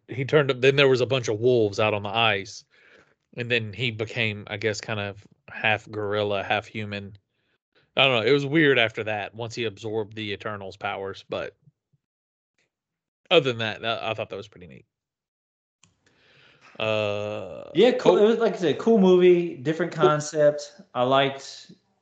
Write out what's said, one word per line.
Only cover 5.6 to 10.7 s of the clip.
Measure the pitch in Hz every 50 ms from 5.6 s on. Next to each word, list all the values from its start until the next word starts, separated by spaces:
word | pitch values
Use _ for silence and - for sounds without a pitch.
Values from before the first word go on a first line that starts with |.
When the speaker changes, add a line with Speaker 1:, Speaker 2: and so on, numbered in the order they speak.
| - 110 107 101 - 113
Speaker 1:
gorilla, | 107 107 104 101 104 107 104 104 101 98 92
half | - 107 107 -
human. | - - 110 107 104 101 101 101 98 101 - _ _ _ _ _ _ _ _ _ _ _ _ _ _ -
I | - 135
don't | 135 127 113
know. | 104 117
It | 143
was | 143 139
weird | 135 143 165 151 139 135 123
after | 113 110 - 120 104
that, | 107 107 104 95 - -
once | 107 117 110 -
he | 123 117
absorbed | 107 98 101 110 110 107 110 104 98 107
the | 110 107 104 101
Eternals' | - - 113 107 101 98 95